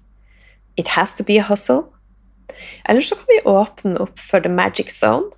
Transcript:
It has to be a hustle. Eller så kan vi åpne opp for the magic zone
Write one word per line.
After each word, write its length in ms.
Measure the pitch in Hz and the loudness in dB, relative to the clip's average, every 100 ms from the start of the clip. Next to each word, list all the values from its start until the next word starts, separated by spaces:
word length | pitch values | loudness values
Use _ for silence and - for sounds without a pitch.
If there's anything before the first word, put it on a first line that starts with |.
| _ _ _ _ _ _ _ - | _ _ _ _ _ _ _ -8
It 100 | 165 170 | -2 -2
has 160 | 196 - | -2 -4
to 80 | |
be 140 | 208 208 | 0 0
a 60 | 208 | 2
hustle. 380 | 202 - 262 339 _ _ _ _ _ - - - - - | -2 2 0 -2 _ _ _ _ _ -20 -20 -20 -10 0
Eller 160 | 233 | 0
så 140 | 294 403 | 0 -4
kan 100 | - | 2
vi 140 | 440 - | 4 4
åpne 540 | 196 214 - 196 175 | 2 2 -4 -4 -4
opp 200 | 196 - | -6 -10
for 200 | - 190 | -2 0
the 100 | 180 | 0
magic 420 | 180 196 - - | 0 0 -2 -6
zone 380 | - - 247 403 | 0 2 2 -2